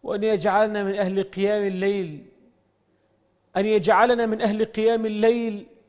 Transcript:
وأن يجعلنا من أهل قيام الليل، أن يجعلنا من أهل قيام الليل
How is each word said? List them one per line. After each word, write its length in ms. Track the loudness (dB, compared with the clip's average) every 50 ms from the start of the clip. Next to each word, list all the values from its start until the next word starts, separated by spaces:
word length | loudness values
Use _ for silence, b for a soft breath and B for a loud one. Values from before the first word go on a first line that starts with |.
| -6
وأن 200 | -6 -4 -2 0
يجعلنا 600 | 0 0 0 0 2 2 2 2 2 0 -4 -4
من 100 | -2 -2
أهل 280 | -2 -2 -2 -2 -2 -4
قيام 440 | -4 -4 -2 0 0 0 0 -2
الليل، 580 | -2 -2 -2 -2 -2 -2 -2 -4 -6 -10 -16 -18 -20 _ _ _ _ _ _ _ _ _ _ _ _ _ _ _ _ _ _ _ _ _ _ _ _ _
أن 100 | -2 0
يجعلنا 600 | 2 2 2 4 4 4 4 6 4 4 0 0
من 140 | -2 -2 -2
أهل 240 | -2 -2 0 0 -2
قيام 420 | -2 -2 0 0 2 2 0 -2
الليل 600 | -4 -2 0 2 2 2 2 -2 -4 -6 -8 -12 -16 _ _ _